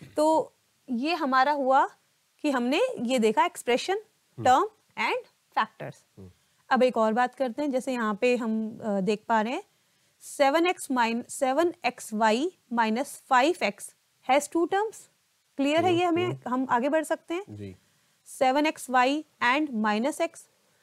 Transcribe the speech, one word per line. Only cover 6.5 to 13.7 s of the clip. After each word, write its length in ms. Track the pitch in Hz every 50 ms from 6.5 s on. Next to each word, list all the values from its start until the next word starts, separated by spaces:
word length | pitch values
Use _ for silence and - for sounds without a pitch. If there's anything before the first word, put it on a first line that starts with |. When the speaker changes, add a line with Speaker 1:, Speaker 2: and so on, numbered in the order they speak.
| _ _ _ -
Speaker 1:
अब 120 | 254 233
एक 140 | 254 254 -
और 160 | 233 220 220
बात 220 | 214 240 247 247 -
करते 280 | - 262 247 220 294
हैं, 80 | 302 285
जैसे 220 | 254 254 - 277
यहाँ 220 | 254 240 220 214 208
पे 220 | - 247 247 247
हम, 420 | 220 247 220 220 220 220 220 - -
अ, 220 | 226 214 202 196
देख 240 | 185 220 208 202 - -
पा 120 | 226 220
रहे 120 | 214 233
हैं 100 | 277 392 - _ _ _ _ _ _ _ _ _ _ _
सेवन 460 | - - - - 277 269 285 330 339
एक्स 240 | 359 359 - - -
माइन-, 380 | 254 247 226 226 233 240 - -
सेवन 460 | - - 269 262 269 302 349 349 - - -
एक्स 280 | 247 247 - - - 220
वाई 420 | 208 226 214 220 247 311 370 - _ _ -
माइनस 500 | 233 233 226 220 220 240 294 - - - -
फ़ाइव 300 | - 262 240 269 330 349 -
एक्स 320 | 233 202